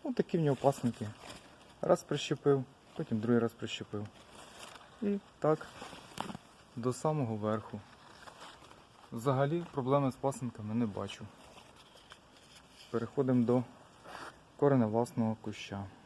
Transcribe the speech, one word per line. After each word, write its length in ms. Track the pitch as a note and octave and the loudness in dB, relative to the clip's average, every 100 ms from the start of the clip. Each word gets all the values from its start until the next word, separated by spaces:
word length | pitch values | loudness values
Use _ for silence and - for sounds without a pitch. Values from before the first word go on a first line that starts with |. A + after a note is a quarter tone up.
Ось 120 | D4+ B3 | -2 -2
такі 220 | - F3 | 0 2
в 40 | |
нього 140 | D3+ B2+ | 2 4
пасинки. 520 | C3+ - A#2+ - G#2+ - - - - - - - | 2 2 -2 -2 -8 -8 -16 -18 -20 -20 -20 -6
Раз 220 | - F3+ | 2 2
прищепив, 600 | - D3 - D3 D3 C#3 C3 - - - | 2 -6 -2 0 4 2 0 -14 -14 -10
потім 240 | D#3+ A2+ | -2 0
другий 200 | A2+ A#2+ | 4 4
раз 120 | A#2 | 4
прищепив. 560 | - A2 - G#2+ G#2 G#2 - - - - - - - - - | -4 -10 -8 -6 -6 -8 -12 -20 -20 -20 -18 -18 -18 -20 -4
І 180 | G3+ G3+ - - | -2 -2 -4 -2
так 280 | D3 D#3 - - - - - - - - - - - - | 2 2 -2 -14 -16 -16 -16 -10 -8 -10 -16 -20 -14 -6
до 180 | A#2+ | -4
самого 420 | B2 D#3 D#3 A#2+ G#2+ | 0 0 0 0 0
верху. 440 | G#2+ A2 - G#2+ - - - - - - - - - - - - - | 0 -2 -4 -12 -14 -20 -20 -20 -20 -18 -18 -18 -20 -20 -20 -20 -12
Взагалі 540 | A#2+ B2+ C3 C#3 E3+ E3+ | -2 2 4 2 0 -4
проблеми 400 | - B2 C#3+ C3+ | -4 2 4 4
з 40 | - | 0
пасинками 580 | C#3 - B2 - G#2+ | -2 -2 -8 -8 -4
не 120 | A2+ A2+ | 0 0
бачу. 400 | G2 G2 - G#2 - - - - - - - - - - - - - - - - | -2 -6 -8 -14 -18 -20 -20 -20 -20 -20 -20 -20 -20 -20 -20 -20 -20 -20 -20 -6
Переходимо 540 | A#2 A2+ - C3 B2 A#2 | -4 -2 0 2 4 6
до 180 | B2 A#2+ - - - - - - - - - | 4 2 -12 -20 -20 -16 -14 -14 -16 -20 2
кореневласного 800 | C#3+ C3+ A2 A2 A#2+ - A2 A2 | 4 6 4 2 0 0 0 -2
куща. 420 | G#2+ G#2 - G2 G2+ - | -8 -10 -10 -8 -10 -14